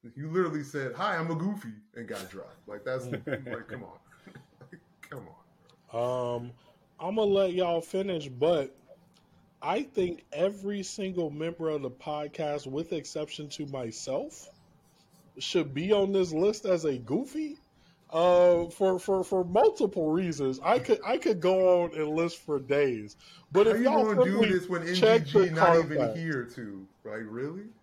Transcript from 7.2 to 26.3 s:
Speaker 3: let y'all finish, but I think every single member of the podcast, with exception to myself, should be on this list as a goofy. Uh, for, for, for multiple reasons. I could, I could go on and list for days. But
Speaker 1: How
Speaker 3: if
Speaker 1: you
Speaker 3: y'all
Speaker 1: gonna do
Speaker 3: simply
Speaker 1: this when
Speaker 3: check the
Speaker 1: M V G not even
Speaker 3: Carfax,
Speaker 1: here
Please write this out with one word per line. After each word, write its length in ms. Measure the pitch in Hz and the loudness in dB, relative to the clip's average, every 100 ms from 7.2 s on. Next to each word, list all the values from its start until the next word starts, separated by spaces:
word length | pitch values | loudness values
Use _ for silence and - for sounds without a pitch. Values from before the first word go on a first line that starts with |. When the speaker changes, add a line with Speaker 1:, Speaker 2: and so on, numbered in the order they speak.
| 208 | 2
Speaker 3:
let 220 | 196 190 | 4 2
y'all 280 | 180 180 170 | 2 0 0
finish, 480 | 165 190 196 175 143 | -2 -4 -2 -4 -6
but 460 | 123 151 170 135 - _ - _ _ _ _ _ _ | 0 2 4 0 -8 _ -20 _ _ _ _ _ _
I 200 | 143 190 | -4 -2
think 420 | 269 - 180 165 _ | -2 -2 -2 -4 _
every 500 | 143 185 202 196 202 | -2 -2 -2 -8 -6
single 460 | 185 - 190 180 160 | -8 -8 -6 -4 -4
member 380 | 147 160 170 160 | -4 -8 -4 -4
of 140 | 151 | -4
the 80 | 143 | -6
podcast, 760 | 123 - 151 151 - 151 147 131 | -10 -8 -6 -8 -6 -4 -4 -6
with 260 | 135 160 | -8 -6
exception 560 | 165 139 160 151 - 147 | -6 -6 -8 -8 -8 -12
to 160 | - 147 | -10 -10
myself, 840 | 135 120 110 - 131 294 - - - _ _ _ _ _ _ _ - | -8 -8 -10 -6 -4 -6 -12 -20 -20 _ _ _ _ _ _ _ -12
should 360 | - 185 147 | -2 0 0
be 180 | 135 180 | -4 2
on 200 | 208 196 | 2 4
this 200 | 196 180 | 2 0
list 320 | 156 196 214 | 2 0 0
as 200 | 208 175 | 0 0
a 140 | 156 127 | 0 -4
goofy. 580 | 113 147 269 302 302 294 _ _ _ _ _ | -2 -4 -4 -6 -8 -10 _ _ _ _ _
Uh, 560 | 160 180 180 180 175 170 | 2 6 8 8 6 2
for, 280 | - 190 180 | 0 0 0
for, 240 | - 190 | 0 -2
for 220 | 185 190 | 0 0
multiple 680 | 180 196 440 440 214 190 156 | 2 4 4 4 -2 0 0
reasons. 480 | 160 185 143 135 131 | 0 0 -2 -2 -2
I 160 | 170 240 | 0 0
could, 180 | 247 233 196 | 2 -2 0
I 100 | 247 | -2
could 220 | - 196 | 0 0
go 440 | 175 190 185 180 | 2 4 6 4
on 100 | 170 | 2
and 140 | 156 151 | -2 -2
list 300 | 156 170 165 | 0 -2 -4
for 200 | - 147 | -4 -4
days. 580 | 131 143 143 117 104 - - - _ | 0 2 2 0 -8 -16 -20 -20 _
But 140 | 160 220 | 4 6
Speaker 1:
How 40 | |
Speaker 3:
if 40 | 220 | 6
Speaker 1:
you 60 | |
Speaker 3:
y'all 200 | 247 - | 4 4
Speaker 1:
gonna 200 | 214 202 | 4 4
do 60 | 247 202 | 4 4
Speaker 3:
simply 80 | 220 185 | 2 2
Speaker 1:
this 100 | 180 | -2
when 260 | 175 165 185 | -4 -2 4
Speaker 3:
check 300 | 220 226 139 | 6 6 6
the 140 | 208 | 4
Speaker 1:
M 20 | |
V 40 | 185 | 4
G 40 | |
not 220 | 160 175 170 | 6 6 6
even 200 | 151 151 | 4 0
Speaker 3:
Carfax, 200 | 120 110 | -2 -2
Speaker 1:
here 260 | 165 | -4